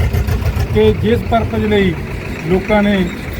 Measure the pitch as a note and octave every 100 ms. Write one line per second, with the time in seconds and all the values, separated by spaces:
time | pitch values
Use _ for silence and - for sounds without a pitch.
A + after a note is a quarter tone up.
0 | - - - - - - - G#3+ G#3+ G#3+
1 | G#3 A#3 - A#3 G#3+ A3 G#3+ G#3 F#3+ D#3
2 | - - - - D#3 F#3 F#3+ G#3 G3+ G3
3 | F3+ G#3 -